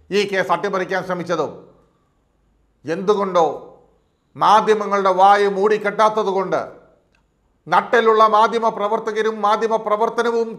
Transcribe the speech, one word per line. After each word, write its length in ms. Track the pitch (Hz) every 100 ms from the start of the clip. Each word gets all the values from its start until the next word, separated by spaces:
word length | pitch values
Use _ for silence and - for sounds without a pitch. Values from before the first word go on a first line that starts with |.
| - 196
ഈ 40 | 196
കേസ് 220 | 190 175 170
അട്ടിമറിക്കാൻ 460 | 202 190 175 185 175
ശ്രമിച്ചതും. 440 | 180 170 165 135 - - _ _ _ _ _ _ _ _ _ _ _ 135 175
എന്തുകൊണ്ടോ 520 | 190 202 190 175 156 127 - - _ _ _ _ _ 135
മാധ്യമങ്ങളുടെ 720 | 160 214 214 208 196 202 196 185
വായ് 280 | 196 202 202 190
മൂടിക്കെട്ടാത്തത് 760 | 208 208 202 208 214 214 196 190
കൊണ്ട്, 240 | 180 151 107 - _ _ _ _ _ _ _ _ 151
നട്ടലുള്ള 500 | 185 196 233 226 220 220 214
മാധ്യമ 320 | 226 226 226 196
പ്രവർത്തകരും 580 | 202 220 226 214 220 220 202
മാധ്യമ 280 | 214 220 220 214
പ്രവർത്തനവും 600 | 208 226 226 233 233 226